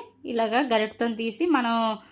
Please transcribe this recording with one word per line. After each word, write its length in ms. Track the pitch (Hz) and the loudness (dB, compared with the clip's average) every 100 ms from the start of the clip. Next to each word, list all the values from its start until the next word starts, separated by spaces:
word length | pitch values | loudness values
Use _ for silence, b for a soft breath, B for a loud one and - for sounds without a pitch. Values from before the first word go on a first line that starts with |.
| - _ 269 | -4 _ -6
ఇలాగా 340 | 233 220 240 269 | -2 0 0 2
గరిటెతో 360 | 220 214 - 240 220 | 2 0 -2 -4 -2
తీసి 280 | 226 220 349 | -4 -2 2
మనం 300 | 277 233 233 220 214 B | 2 2 2 0 -2 B